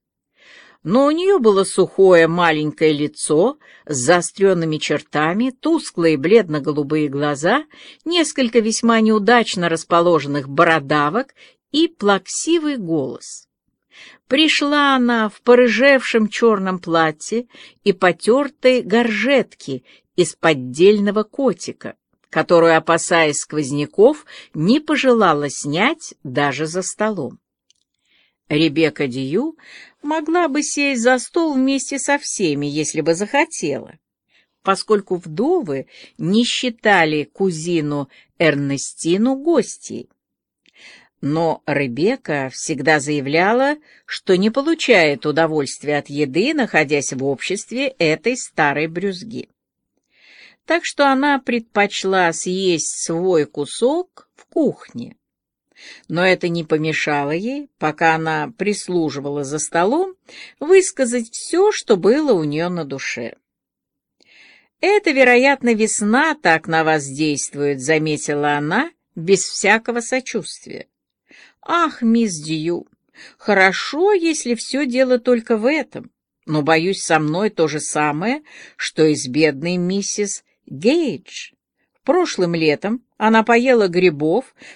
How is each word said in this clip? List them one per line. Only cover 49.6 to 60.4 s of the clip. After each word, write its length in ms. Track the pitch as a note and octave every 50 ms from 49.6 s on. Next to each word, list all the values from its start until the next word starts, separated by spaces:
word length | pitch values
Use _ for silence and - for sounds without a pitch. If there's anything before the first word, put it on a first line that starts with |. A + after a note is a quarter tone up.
| _ _ _ _ _ _ _ _ _ _ _ _ _ _ _ - - - _ _ _
Так 180 | - D#4+ F4 -
что 260 | - - - C#4+ C#4
она 280 | C4+ C4 C#4 D4 C#4+ C4
предпочла 960 | - - A#3+ A#3 A3+ _ - G#3+ G3+ G3+ - - - F#3+ F#3+ F#3+ F3+ E3 D#3+
съесть 720 | - - F#3 F3+ F#3+ F#3+ F#3 E3+ D3+ - - - - -
свой 400 | - E3 E3 F3+ F#3 F3+ D#3+ D3
кусок 840 | C#3 - D3 C#3+ - - - A3 B3+ D4+ F4 F4+ - _ - - _ _
в 120 | _ _
кухне. 680 | _ - F#4+ D4+ G#3 - - - - - A#2+ A#2+ - - _ _ _ _ _ _ _ _ _ _ _ _ _ - - - - _ -
Но 160 | D#3 E3+ F3+
это 240 | F#3 F3+ F3 - F3
не 160 | E3+ E3+ D#3+
помешало 680 | - D#3+ D3+ D#3 D#3 D3+ - - D#3 D3 C#3+ C#3+ C#3+ D#3
ей, 360 | E3+ G3+ A#3+ C4+ C#4+ C#4+ - _ _
пока 360 | D#3+ D#3 D3+ - E3+ E3 D#3+
она 360 | D#3+ D#3+ D#3+ D#3 D#3 D3+ C3+ -
прислуживала 880 | - F#3+ G#3 G#3 G3+ - - F3+ F3 D#3+ D3 B2+ C#3+ C3+ C#3+ C#3+ D3 C#3+
за 140 | C3 D3 D3+
столом, 560 | - - - E3+ F3 G3+ C4 E4 F#4+ F#4+ F#4 _ _ - - -